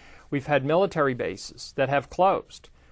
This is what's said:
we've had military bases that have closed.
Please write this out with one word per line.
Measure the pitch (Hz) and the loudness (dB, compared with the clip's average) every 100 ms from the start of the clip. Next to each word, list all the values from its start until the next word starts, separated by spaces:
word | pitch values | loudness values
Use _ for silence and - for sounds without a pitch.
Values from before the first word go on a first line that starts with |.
| - - - | -20 -20 -6
we've | 143 135 | -6 0
had | 147 131 | 0 2
military | 165 196 170 139 | 2 2 2 0
bases | 120 104 95 - - - - | 0 -4 -6 -10 -14 -10 -2
that | 131 | 0
have | 139 123 | 0 -2
closed. | - 190 170 - - - - - | 0 2 2 -4 -16 -20 -20 -20